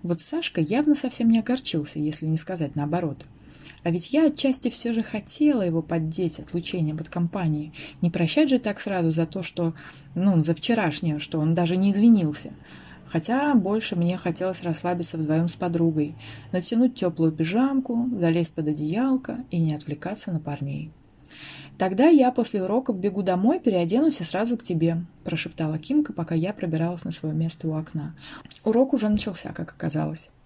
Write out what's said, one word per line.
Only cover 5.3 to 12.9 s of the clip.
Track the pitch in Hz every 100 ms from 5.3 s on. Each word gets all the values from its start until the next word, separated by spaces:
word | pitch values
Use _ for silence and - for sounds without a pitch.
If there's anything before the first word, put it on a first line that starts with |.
| - 302 254
его | 180 165
поддеть | 160 165 160 160 175 -
отлучением | - 175 170 180 156 156
от | 156
компании. | 180 170 196 170 151 156 - - -
Не | 175
прощать | 170 165 294 302
же | 254
так | 214 202
сразу | 208 190 165
за | 160 165
то, | 190
что... | 170 - 165 - - - -
Ну, | - 196 170
за | 156
вчерашнее, | 160 - 233 175 151 165 147
что | - 156
он | 156
даже | 165 170 185
не | 196
извинился. | 202 233 214 156 147 - - - - -